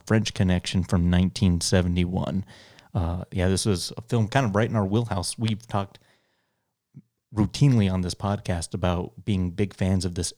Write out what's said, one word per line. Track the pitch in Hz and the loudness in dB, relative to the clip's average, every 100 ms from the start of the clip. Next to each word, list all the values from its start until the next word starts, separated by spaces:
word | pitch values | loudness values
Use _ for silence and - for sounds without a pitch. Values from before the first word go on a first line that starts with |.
| - | 0
French | 110 104 | 0 0
Connection | - 92 90 - 95 | 0 2 0 0 -2
from | 85 90 87 | 0 2 4
nineteen | 90 92 - 95 85 | 4 2 2 2 2
seventy-one. | - 95 87 87 87 92 71 95 - - - - _ | 2 2 2 0 0 -2 -4 -6 -8 -14 -20 -20 _
Uh, | 90 85 90 - | -4 -2 -4 -6
yeah, | 95 92 | -2 0
this | 92 | 2
was | 110 90 - - | 0 0 -4 -10
a | |
film | - 120 107 | -2 -2 2
kind | 139 | 0
of | 117 101 | 2 0
right | 120 | 0
in | |
our | 113 95 | 0 0
wheelhouse. | 110 113 95 90 - | 0 0 -4 -6 -4
We've | 110 104 - | -4 -4 -4
talked | 101 98 - _ _ _ _ _ _ _ _ _ - - _ _ | -6 -6 -12 _ _ _ _ _ _ _ _ _ -20 -20 _ _
routinely | 104 101 - 143 117 95 | -2 0 4 4 4 2
on | 92 | 0
this | 90 | -2
podcast | - 98 101 - 85 - | -4 -4 -4 -4 -4 -4
about | 87 90 87 - - | -2 0 0 -4 -8
being | - 95 90 | -4 -2 -2
big | 92 101 | -2 -4
fans | - 95 95 | -2 0 0
of | 90 87 | 0 -4
this | 85 | -6